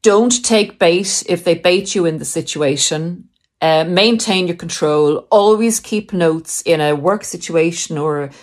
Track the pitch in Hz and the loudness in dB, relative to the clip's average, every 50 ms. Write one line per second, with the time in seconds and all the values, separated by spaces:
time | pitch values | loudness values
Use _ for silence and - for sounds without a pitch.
0 | - 220 202 208 233 247 240 - - - 233 214 208 - - _ 190 170 170 185 | 4 4 4 4 4 2 0 -2 0 0 2 2 0 -2 -2 _ 2 2 2 2
1 | 196 190 - - - - 175 170 - 175 170 170 - 180 180 196 190 190 - 202 | -2 -2 -6 -6 -2 -4 -4 -2 0 -2 -2 2 2 2 2 2 0 -2 -4 -2
2 | 175 165 160 156 - - - 165 - - - 147 151 139 156 143 - - 160 156 | -2 -2 -2 -4 -8 -6 -6 -8 -8 -6 -4 -2 -2 -2 0 -2 -2 -2 -2 -4
3 | 160 170 175 - - _ _ _ _ _ _ _ - 160 160 156 160 170 175 185 | -6 -6 -8 -10 -16 _ _ _ _ _ _ _ 0 2 2 2 2 2 2 2
4 | 208 233 233 220 - 220 196 185 185 175 170 175 - 165 - - 165 151 151 151 | 4 2 2 0 0 -2 0 0 0 -2 -4 -6 -8 -10 -6 -2 0 0 2 2
5 | 151 147 151 - - _ - 208 202 214 214 214 226 233 220 - - - 220 208 | 2 2 0 -2 -2 _ 4 4 6 4 4 4 2 0 0 -2 -6 -4 -6 -6
6 | 208 - 208 180 170 165 160 165 165 - - - - 170 165 156 151 147 151 143 | -4 -4 -2 0 2 2 0 0 -6 -10 -12 -6 0 0 0 2 2 0 0 0
7 | 143 180 202 208 - - - 175 - - 165 165 160 170 170 - - - 165 147 | 0 -2 -2 -2 -6 -12 -12 -12 -10 -2 0 0 0 0 -2 -6 -8 -6 -6 -4
8 | 147 156 147 147 143 135 - - | -4 -4 -4 -4 -6 -8 -12 -20